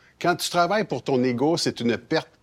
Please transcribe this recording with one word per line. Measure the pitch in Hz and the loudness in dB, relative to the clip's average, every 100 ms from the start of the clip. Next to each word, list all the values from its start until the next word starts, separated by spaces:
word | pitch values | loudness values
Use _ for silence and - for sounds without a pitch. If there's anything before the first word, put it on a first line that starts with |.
| _ - | _ -6
Quand | 170 175 | -2 -2
tu | - | -2
travailles | 175 175 208 | 0 2 2
pour | 196 135 | -2 -4
ton | - 135 | 0 0
ego, | 127 120 143 165 | 2 2 0 2
c'est | - - | -2 -2
une | 117 110 | -2 -2
perte | - 156 - _ | 0 -2 -2 _